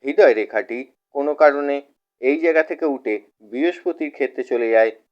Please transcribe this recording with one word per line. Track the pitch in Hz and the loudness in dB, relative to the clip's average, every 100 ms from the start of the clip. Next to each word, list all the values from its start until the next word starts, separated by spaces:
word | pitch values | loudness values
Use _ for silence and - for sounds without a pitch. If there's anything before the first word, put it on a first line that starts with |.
হৃদয় | 135 - 175 | -2 4 4
রেখাটি | 110 104 110 104 117 131 _ _ | 4 -2 -4 -6 -10 -12 _ _
কোনো | 143 143 | -6 -6
কারণে | 143 151 143 143 143 143 _ _ _ | 2 2 2 -4 -6 -8 _ _ _
এই | 127 151 | -2 0
জায়গা | 165 160 | 2 0
থেকে | 156 156 | -2 -4
উঠে | 160 135 117 104 _ _ | -4 -4 -4 -6 _ _
বৃহস্পতির | 107 120 170 175 180 165 151 | -12 -4 -4 -4 -8 -6 -10
ক্ষেত্রে | - 143 - | -6 -6 -6
চলে | 123 120 117 | -4 -2 2
যায় | 113 113 - _ | 2 2 -2 _